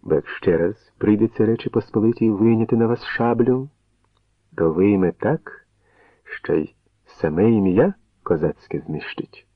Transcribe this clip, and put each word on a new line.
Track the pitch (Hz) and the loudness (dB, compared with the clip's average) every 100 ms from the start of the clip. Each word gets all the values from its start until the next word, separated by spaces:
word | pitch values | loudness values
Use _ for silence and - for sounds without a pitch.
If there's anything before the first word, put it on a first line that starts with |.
бо | - 76 | 0 -2
як | - | -2
ще | - - 82 | -4 0 0
раз | 87 110 _ _ | 0 -4 _ _
прийдеться | 104 107 110 - 107 | 0 2 0 0 0
Речі | 117 - | 0 -2
Посполитій | 113 - 113 110 117 113 | -6 -4 0 0 0 0
вийняти | 101 110 113 113 117 | 2 2 2 2 2
на | 113 | 0
вас | 120 - | 0 -6
шаблю, | - 117 117 123 127 139 _ _ _ _ _ _ _ _ - | -2 -2 2 2 0 -4 _ _ _ _ _ _ _ _ -2
то | 82 | -2
вийме | 78 101 101 90 | 2 4 4 2
так, | - 110 160 - - _ _ _ _ _ _ | 0 -2 -2 -6 -20 _ _ _ _ _ _
що | - 64 - | -18 -14 -4
й | 80 78 _ _ _ _ | -2 -4 _ _ _ _
саме | - 80 78 110 | -6 -4 2 2
ім'я | 113 95 90 170 196 _ _ | 4 2 2 2 0 _ _
козацьке | - 85 78 - - 73 | -4 -2 -2 -6 -10 -10
знищить. | 76 78 - - - - _ | -8 -10 -10 -14 -14 -16 _